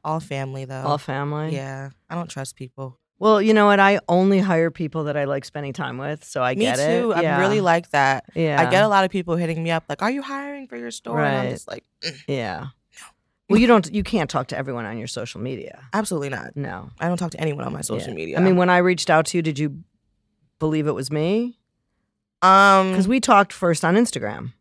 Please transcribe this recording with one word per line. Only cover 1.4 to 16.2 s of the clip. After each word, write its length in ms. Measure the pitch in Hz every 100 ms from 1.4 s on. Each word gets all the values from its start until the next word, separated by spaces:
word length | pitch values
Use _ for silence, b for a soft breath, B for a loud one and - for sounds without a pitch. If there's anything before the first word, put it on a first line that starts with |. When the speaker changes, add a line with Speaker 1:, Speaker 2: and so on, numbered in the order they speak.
| 151
Speaker 1:
Yeah. 360 | 143 135 135 139 - -
I 60 |
don't 140 | 170 165
trust 280 | - 135 -
people. 420 | 131 - 135 - _ -
Speaker 2:
Well, 160 | 214 214
you 140 | 214
know 100 | 214
what? 160 | 208 202
I 200 | 196 202 -
only 320 | 180 190 196
hire 320 | 190 165 165
people 340 | - 156 160
that 120 | 147 147
I 80 |
like 220 | 139 139 -
spending 260 | 147 143
time 240 | 131 135 123
with, 260 | 143 151
so 180 | - -
I 120 | 127
Speaker 1:
Me 120 | 131 240
Speaker 2:
get 120 | -
it. 220 | 151 240
Speaker 1:
too. 140 | 240
I'm 80 | 170
Speaker 2:
Yeah. 160 | 165 143
Speaker 1:
really 220 | 190 214
like 260 | 180 170 -
that. 340 | 143 135 135 -
Speaker 2:
Yeah. 260 | - 160 143
Speaker 1:
I 60 | 123
get 140 | 185
a 40 | 214
lot 160 | 202 190
of 40 |
people 240 | 190 170 170
hitting 260 | 165 165
me 80 | 165
up 140 | 165 -
like, 140 | 147
"Are 80 | 208
you 100 | 277
hiring 460 | 277 277 285 285 269
for 100 | 240
your 140 | 120
store?" 320 | 226 - 147
And 120 | 147
I'm 100 | 135 127
Speaker 2:
Right. 40 |
Speaker 1:
just 160 | 127 -
like, 180 | - - _
"Mm." 80 | 165 147 -
Speaker 2:
Yeah. 380 | 135 110 82 131 - _ - B B _ _ -
Well, 100 | 208
you 80 | 240
don't, 240 | 226 170
you 80 | 208
can't 260 | 180 214 147
talk 200 | 147 127
to 100 | -
everyone 260 | 135 120
on 140 | 107 113
your 80 | 107
social 340 | - 113 95
media. 400 | 120 123 - - 131
Speaker 1:
Absolutely 340 | 208 208 165